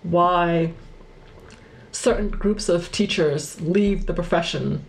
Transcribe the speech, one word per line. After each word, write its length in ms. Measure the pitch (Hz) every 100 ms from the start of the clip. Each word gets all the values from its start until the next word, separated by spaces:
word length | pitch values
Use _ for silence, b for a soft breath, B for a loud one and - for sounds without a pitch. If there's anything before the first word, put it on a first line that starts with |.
why 680 | 175 170 175 180 170 170 165 - - - - - - - - B B B B
certain 380 | - 254 214 208
groups 400 | - 202 202 -
of 200 | 175 175
teachers 720 | - 202 - 151 143 - -
leave 460 | 160 190 202 196 -
the 80 |
profession 720 | 175 170 170 170 143 135 147